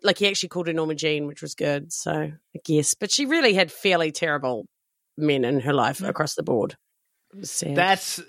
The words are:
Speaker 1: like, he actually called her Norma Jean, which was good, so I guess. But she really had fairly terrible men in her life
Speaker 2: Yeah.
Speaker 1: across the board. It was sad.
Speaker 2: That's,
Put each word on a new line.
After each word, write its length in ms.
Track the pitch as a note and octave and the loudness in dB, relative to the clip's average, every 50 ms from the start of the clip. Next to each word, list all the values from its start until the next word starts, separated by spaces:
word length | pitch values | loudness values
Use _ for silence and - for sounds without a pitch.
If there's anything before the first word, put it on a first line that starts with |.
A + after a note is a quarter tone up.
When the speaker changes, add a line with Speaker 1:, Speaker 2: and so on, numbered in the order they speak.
| - | 2
Speaker 1:
like, 140 | G#3 F3+ - | 2 2 4
he 100 | G3+ G3+ | 2 0
actually 220 | G3 - - E3+ | 0 0 -4 -4
called 180 | - F3 E3+ E3+ | -4 -4 -4 -2
her 60 | D#3+ | 0
Norma 220 | D#3+ D#3+ D#3 D#3 | -2 0 -2 -2
Jean, 320 | D3 D#3 D#3 D3+ D3 D3 D3 | -2 0 0 0 0 -2 -6
which 140 | D3 - | -8 -10
was 120 | D#3+ C#3+ - | -12 -12 -6
good, 380 | - D3+ D3 C#3+ C#3+ D3 E3 - | -4 -2 -2 -2 -2 -4 -8 -10
so 180 | - - E3 D#3 | -8 -4 -4 -2
I 460 | D#3 D#3 D3+ D#3 - _ _ - - - | -2 -4 -6 -8 -14 _ _ -18 -12 -2
guess. 280 | - D#3 D3+ C#3+ - - | 2 2 2 2 2 -2
But 160 | - G#3 G3+ | -2 -2 -2
she 140 | - C#4 C#4+ | 0 0 0
really 280 | B3+ D#4 E4+ C#4+ A#3 G3 | 2 2 4 4 4 4
had 180 | F#3+ F3+ D#3+ | 4 2 0
fairly 400 | - - - G3 F3+ E3+ E3 D#3 | 0 -2 0 2 2 4 2 0
terrible 560 | D3 - E3+ D#3+ D3 C#3+ C3+ B2+ B2 G#2+ - - _ _ _ _ _ _ _ _ - - | -2 -2 -2 0 0 0 -2 -2 -4 -4 -6 -12 _ _ _ _ _ _ _ _ -6 -2
men 280 | D3+ D3+ C#3+ C3+ B2 | 2 2 4 4 4
in 140 | A#2+ C#3+ C#3 | 2 2 2
her 120 | A2+ D3 C#3+ | 2 2 2
life 280 | C3+ A2+ A2+ - - | 4 4 2 0 -2
Speaker 2:
Yeah. 80 | F#3+ G3 | -4 -4
Speaker 1:
across 240 | - - D#3 C#3+ - | -2 -2 -2 -4 -4
the 80 | - - | -6 -2
board. 320 | D#3+ C#3 A2 G2+ - - _ _ _ _ _ _ _ _ _ _ _ - | 0 0 0 0 -2 -6 _ _ _ _ _ _ _ _ _ _ _ -20
It 40 | G3 | -16
was 120 | F#3+ - | -12 -8
sad. 240 | - - E3+ D#3 C#3+ | -8 -6 -4 -2 2
Speaker 2:
That's, 440 | E3 F3 F#3+ G3 F#3 - - - - F3 | 2 4 4 2 2 0 -8 -8 -10 -10